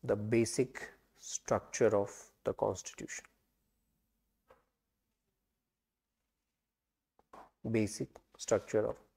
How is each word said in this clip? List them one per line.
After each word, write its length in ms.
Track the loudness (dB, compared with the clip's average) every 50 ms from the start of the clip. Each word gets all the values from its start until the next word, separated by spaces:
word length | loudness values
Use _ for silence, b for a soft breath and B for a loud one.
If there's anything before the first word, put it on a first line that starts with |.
| 0
The 120 | -2 -2
basic 720 | -2 0 2 4 4 4 2 2 0 -2 -2 -2 -12 -14 -14 -16 _ _ _ _ _
structure 760 | -16 -12 -12 -12 _ 0 0 0 0 -4 0 4 4 6 6
of 180 | 4 2 0 -6 -16 -20 -20 _ _ _
the 80 | -4 -2
constitution. 720 | 0 0 0 0 -2 -8 -14 -14 -12 -12 -12 -12 -12 -14 -18 _ _ _ _ _ _ _ _ _ _ _ _ _ _ _ _ _ _ _ _ _ _ _ _ -20 _ _ _ _ _ _ _ _ _ _ _ _ _ _ _ _ _ _ _ _ _ _ _ _ _ _ _ _ _ _ _ _ _ _ _ _ _ _ _ _ _ _ _ _ _ _ _ _ _ _ _ _ _ _ _ B B B B B _ _ 0
Basic 380 | 2 2 2 0 -2 -6 -8 -10 _ -20 _ _ _
structure 500 | -16 0 2 2 2 2 2 0 0 2 2 -4
of 40 | -6 -12 _ _